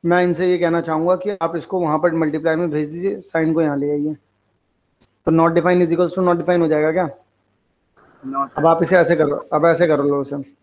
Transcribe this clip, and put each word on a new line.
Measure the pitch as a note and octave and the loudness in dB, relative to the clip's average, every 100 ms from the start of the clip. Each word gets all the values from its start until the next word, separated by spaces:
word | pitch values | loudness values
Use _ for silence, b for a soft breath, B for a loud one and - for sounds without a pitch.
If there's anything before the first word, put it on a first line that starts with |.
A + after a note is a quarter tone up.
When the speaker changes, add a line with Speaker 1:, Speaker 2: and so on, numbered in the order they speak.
Speaker 1:
मैं | F3 F3 | 2 2
इनसे | F3+ D#3+ F3+ | 2 0 0
ये | F3+ | 0
कहना | E3+ E3+ | 0 0
चाहूंगा | E3 D#3 E3 F3+ | -2 -2 0 0
कि | F#3+ G3 | -2 -4
आप | E3+ E3+ | -4 -6
इसको | C#3 F#3 | -6 -4
वहां | E3+ D#3 | -2 2
पर | F3 | 0
multiply | E3 D#3 D3+ D#3+ D#3+ | 2 -2 0 -2 0
में | F3 | -2
भेज | D3+ D3+ | -2 -6
दीजिए, | E3 F#3+ G3+ | -4 -6 -6
sign | - E3 D#3+ | -6 -2 0
को | D#3+ | 2
यहाँ | D#3 C#3+ | 0 0
ले | C#3+ | -2
आइए, | D3 D3+ D3 _ _ _ _ _ _ _ _ _ _ - | -2 -4 -6 _ _ _ _ _ _ _ _ _ _ 0
तो | |
not | D#3+ E3 E3 | 2 4 2
define | E3+ F3+ | 2 2
is | F3 | 2
equals | E3 F3 | 0 0
to | F#3+ | 0
not | F3+ E3+ | 0 0
define | E3 F3+ | 0 0
हो | D#3+ | 2
जाएगा | D3+ D#3 | 2 0
क्या? | E3 | 0
Speaker 2:
No, | E3 - _ _ _ _ _ _ _ _ _ _ C3 C3+ C3+ | -4 -8 _ _ _ _ _ _ _ _ _ _ -10 -6 -6
sir। | - | 0
Speaker 1:
अब | D#3 | 2
आप | E3 | 2
इसे | E3 F#3 | 2 2
ऐसे | E3 E3 | 4 2
करो, | D3+ C#3+ - | 0 -2 -4
अब | D3+ E3 | 0 2
ऐसे | D#3 E3+ | 2 2
कर | D3 | 2
लो | C#3+ C#3+ | 0 -2
इसे | C#3 C#3+ C3+ _ | -4 -8 -12 _